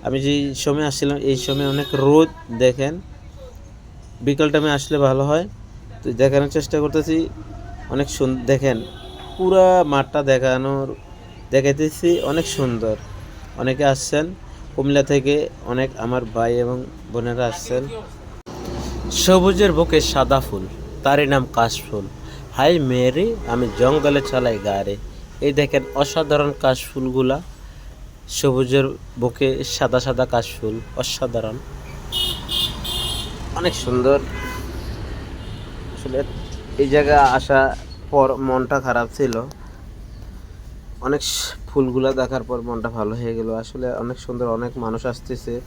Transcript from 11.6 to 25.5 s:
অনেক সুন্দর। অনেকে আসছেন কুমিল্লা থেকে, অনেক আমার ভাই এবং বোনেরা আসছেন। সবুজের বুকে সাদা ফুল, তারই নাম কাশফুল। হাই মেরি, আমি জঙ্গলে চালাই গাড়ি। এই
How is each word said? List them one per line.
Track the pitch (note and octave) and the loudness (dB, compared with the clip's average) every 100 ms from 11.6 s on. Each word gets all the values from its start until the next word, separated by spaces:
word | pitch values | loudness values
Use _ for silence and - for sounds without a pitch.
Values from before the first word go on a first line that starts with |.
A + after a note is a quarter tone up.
| C3+ C#3 D#3 D3+ F3 F3 | 4 2 0 0 2 2
অনেক | C3 D#3 D#3+ | 2 -2 -2
সুন্দর। | - C3+ A#2 A2 G#2+ - - - - - - | -2 0 0 -2 -2 -6 -14 -14 -16 -16 -4
অনেকে | B2 C3 C#3+ | -2 2 2
আসছেন | C3+ - D3 D#3+ F#3 - - - - | 2 0 0 0 -6 -16 -16 -10 -2
কুমিল্লা | C#3 C#3+ | 4 4
থেকে, | C#3 C#3+ C3 D3 D3+ - - | 6 4 4 2 0 -6 -4
অনেক | B2 C3 - | -2 -2 -2
আমার | A2+ B2 A#2 | -2 -2 -2
ভাই | A2+ A#2 A#2+ | 0 2 2
এবং | A#2+ B2+ B2+ - - | 0 -2 -8 -14 -8
বোনেরা | A#2+ A#2 A#2+ A#2+ | -6 -4 -2 -2
আসছেন। | A2+ - B2+ C#3 - - - - - - - - - - - - | -2 -4 -4 -4 -10 -12 -16 -16 -16 -16 -12 -10 -8 -6 -8 -6
সবুজের | - F3+ F#3 F#3 F#3 G3+ | 0 6 8 6 4 4
বুকে | D#3 E3+ D#3 | 4 4 4
সাদা | - C#3+ B2 C3+ | 4 2 4 4
ফুল, | A#2+ G2+ F#2 - - - | 2 -6 -8 -12 -14 -4
তারই | C#3+ C#3+ D3 | 2 4 4
নাম | C#3 B2+ | 2 2
কাশফুল। | - A#2 - - G#2 G2 - - - - | 2 2 0 -6 -8 -8 -12 -16 -14 -12
হাই | - C#3+ F3 | 2 4 4
মেরি, | C3+ B2+ B2+ C3+ G#3+ A3+ - | 2 4 2 2 0 -2 -2
আমি | A#2+ A#2+ G2 | 0 0 4
জঙ্গলে | B2 D3+ D3 C#3 C3+ | 4 6 4 2 2
চালাই | B2+ B2 G#2+ | 0 0 0
গাড়ি। | G2+ G2 G2 G2+ - - - - | 0 -2 -2 -6 -8 -14 -16 -2
এই | C#3+ | 0